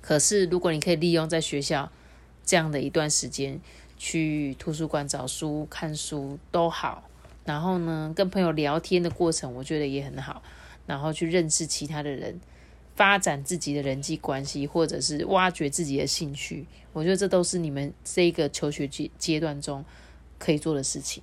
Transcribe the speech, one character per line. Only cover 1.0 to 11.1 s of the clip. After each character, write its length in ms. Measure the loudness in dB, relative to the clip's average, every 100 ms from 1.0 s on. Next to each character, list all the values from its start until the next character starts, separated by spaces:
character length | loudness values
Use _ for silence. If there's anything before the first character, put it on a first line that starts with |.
| 4
用 180 | 4 4
在 120 | 0
学 200 | 0 -4
校 300 | 0 -2 -2 -12 -20 -20 -20 -10 2
这 100 | 2
样 140 | 2
的 100 | -2
一 80 | 0
段 220 | 0 2
时 180 | 0 -2
间， 320 | -4 -6 -6 -14 -20 -20 -12
去 540 | -4 0 0 0 -2 -4
图 140 | -6
书 160 | -4 -2
馆 180 | -2 -2
找 180 | -4 -4
书、 360 | -4 -4 -4 -6
看 240 | -6 -6
书 420 | -6 -6 -6 -6 -10 -2
都 180 | 2 2
好， 400 | 2 -6 -6 -16 -20 -20 -14
然 160 | -6 -2
后 180 | 0 0
呢， 340 | 0 -2 -4 0
跟 120 | 2
朋 140 | 4
友 80 | 2
聊 300 | 4 2 0
天 200 | 2 2
的 80 | 2
过 220 | 2 2
程， 240 | 2 -4
我 80 | -8
觉 160 | -4 -2
得 80 | -2
也 180 | -2
很 160 | -6 -8
好， 220 | -10 -12 -14 -20 -20 -20 -8
然 120 | -4
后 140 | -2